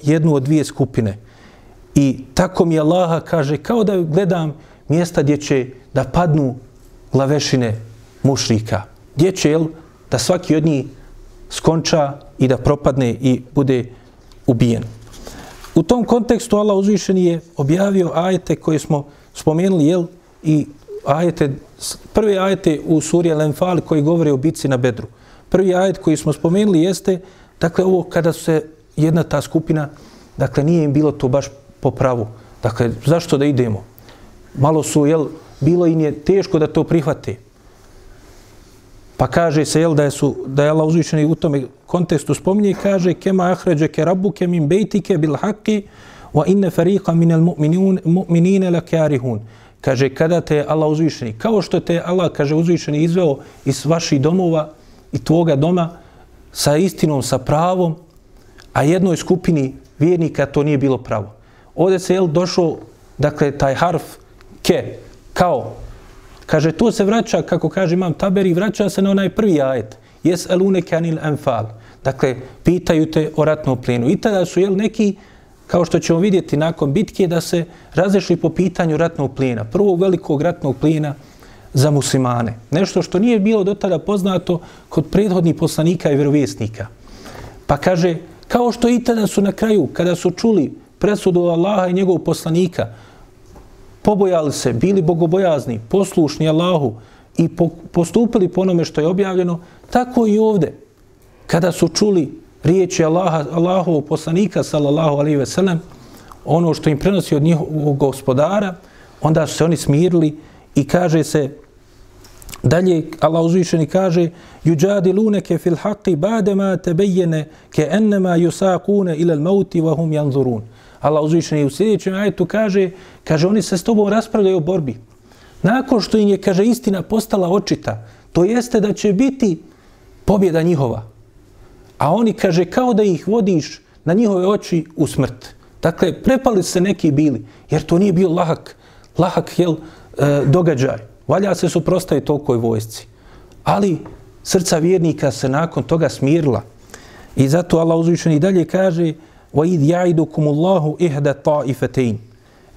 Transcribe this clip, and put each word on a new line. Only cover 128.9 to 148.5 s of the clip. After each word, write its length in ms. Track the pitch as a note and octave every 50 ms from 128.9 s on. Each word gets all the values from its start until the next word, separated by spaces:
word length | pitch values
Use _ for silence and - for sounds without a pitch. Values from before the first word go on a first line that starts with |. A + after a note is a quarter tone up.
| F#3+
će 200 | - - G#3+ F#3
biti 480 | G3 C4+ C#4 C4+ - A#3+ G3 D#3+ - - - - _ - - - - - - - - -
pobjeda 360 | - G3 G3 G3 F3 D#3 D#3+
njihova. 420 | D#3+ F3 F3 C#3 C#3 A2+ A#2 A2 - - - - - _ - - - _ - - - - - - - - -
A 160 | - C3+ D3 E3+
oni, 180 | A3+ A#3 A3 -
kaže, 320 | - - F#3+ D#3+ F3 F3
kao 280 | F3+ - B3+ B3+ B3 A#3
da 100 | G3+ G#3+
ih 240 | G3+ F3 - -
vodiš 540 | F#3 G#3+ A#3 G3 G3+ F#3 D3+ - - - - _ _ _ _ -
na 80 | D3+ F3
njihove 340 | A3 A#3+ G#3 G3 F3+ F3+
oči 380 | F#3+ G#3 G3 - - F3 E3 D#3 - -
u 120 | - D3
smrt. 480 | - - - C3 A2+ A#2 - - - - - - - - -
Dakle, 420 | - E3 E3 - F#3+ F3 - - -
prepali 400 | A#3 C4 C4 C4 B3 A3+ F#3+ F3
se 180 | - - F3+
neki 300 | F3 G3+ F#3 - - D#3
bili, 340 | C3+ C#3 D#3 D3 B2 A2 - - - - - -
jer 140 | D3 D#3 D#3
to 140 | - E3+
nije 160 | F3 G3+ G3+ E3
bio 160 | F3+ F#3+ F3
lahak, 460 | D#3+ F3+ E3+ D#3+ D#3+ - - - - _ - - - - - - -
lahak, 420 | - E3+ F#3 - E3+ E3+ - - -
jel, 160 | F3 E3+ D#3 - - - - - - - -
e, 240 | - C#3+ C#3+ C#3+ C#3+ -
događaj. 520 | C#3+ C#3 F3+ E3+ E3+ D3+ B2 C3 C3 - - - - - - _
Valja 280 | - D3 F#3+ G3+ G3 E3+
se 140 | - F3+ D#3+
suprotstaviti 580 | - F3 - - F#3 F3+ - - E3 C3+ C3
tolikoj 300 | - D3 C3+ - - A#2+
vojsci. 500 | A2+ A#2 A2+ A2+ G#2+ A2 - - - - - - - - - - - - - - - -
Ali 340 | - E3 G3+ G#3 G3 D#3+ - - - - - - - - - -
srca 340 | - - F#3+ E3+ - F3
vjernika 540 | D#3+ D#3+ F3 F#3 F3 E3+ D#3+ D3 - D#3 C#3
se 180 | - - - C3
nakon 340 | C3+ D3 E3 D#3+ - - -
toga 260 | - E3 E3 D#3+ C3
smirila. 520 | - - C3+ C#3 D#3 E3+ D3+ C#3 A2+ G2+ - - - - - - - - - - - - - - -
I 120 | - C3+
zato 320 | C3+ D3 F3 E3+ E3+ F3 D#3+
Allah 200 | E3 E3 E3 E3
uzvišeni 400 | E3 E3+ F3 D#3+ - E3 D#3 C#3
dalje 260 | E3 G3